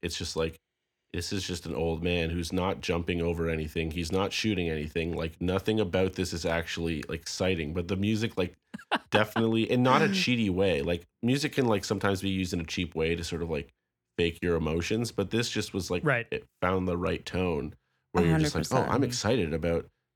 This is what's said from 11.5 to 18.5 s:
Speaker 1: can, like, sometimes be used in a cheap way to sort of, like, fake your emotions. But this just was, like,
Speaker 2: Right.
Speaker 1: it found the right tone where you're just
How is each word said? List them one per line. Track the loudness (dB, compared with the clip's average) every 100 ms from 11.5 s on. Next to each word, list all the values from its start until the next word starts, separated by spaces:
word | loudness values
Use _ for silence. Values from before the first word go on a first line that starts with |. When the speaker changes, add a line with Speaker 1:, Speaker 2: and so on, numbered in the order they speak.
Speaker 1:
can, | 2 2
like, | 2 0
sometimes | 0 0 0
be | 0
used | 0 -2
in | -2
a | -4
cheap | -4 -4 -2
way | 0 0
to |
sort | -4 -4
of, | -4
like, | -4 -6 _ _ _ _ 0
fake | 0 0
your | 0 2
emotions. | 2 0 0 0 -2
But | -4 -2
this | 0 0
just | -2 -2
was, | -4 -2
like, | -2 0
Speaker 2:
Right. | 0 -2
Speaker 1:
it | -6 -8 -2
found | 2 2 0
the | 0
right | 0 -2 -4
tone | -2 0 -2 -4 -10 _ _ _
where | 2 4
you're | 4
just | 4